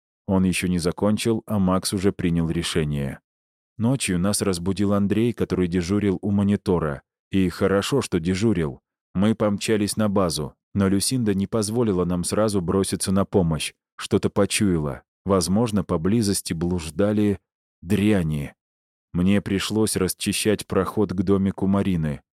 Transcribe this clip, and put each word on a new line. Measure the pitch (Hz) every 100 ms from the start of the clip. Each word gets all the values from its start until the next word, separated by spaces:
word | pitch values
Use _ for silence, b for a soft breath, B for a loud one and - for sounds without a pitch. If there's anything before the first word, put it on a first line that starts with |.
| _ _ -
Он | 95
ещё | 92 87 90
не | 90
закончил, | 82 - 101 107 117 113 -
а | 107
Макс | 92 92 -
уже | 101 98
принял | - 90 85 82
решение. | 82 85 87 76 71 67 73 _ _ _ _ _ -
«Ночью | 110 131 - 90
нас | 98 101
разбудил | 101 87 87 92 101
Андрей, | 101 101 101 120
который | - - 95 90
дежурил | 90 85 104 101 90
у | 107
монитора. | 101 101 101 - 87 76 69 - _ _
И | 98 90
хорошо, | - 95 98 - 139
что | - 90
дежурил. | 82 92 113 90 76 64 _ _ _
Мы | 92 104 107
помчались | 104 101 - 107 101 -
на | 107
базу, | 98 90 73 69 - _
но | 101 98
Люсинда | 98 - 131 107
не | 95 98
позволила | 113 101 113 113 90 87
нам | 87
сразу | 85 95 107 101
броситься | 85 98 95 95 -
на | 95 92
помощь. | 104 85 76 - - _ -
Что-то | - 101 98
почуяла. | - 101 - 104 85 73 62 - _ 92
Возможно, | 95 82 98 120 104
поблизости | 85 87 87 117 101 95 -
блуждали | 82 87 90 78 80 101 104 104 98 _ _ _ _
дряни. | 85 101 104 101 80 73 67 - _ _ _ _ _
Мне | 85 90 101
пришлось | - 95 - 107 107 90
расчищать | 90 - - 95 110 104 -
проход | 98 87 - 98
к | 92
домику | 92 98 98 - 95
Марины. | 101 98 87 78 69 _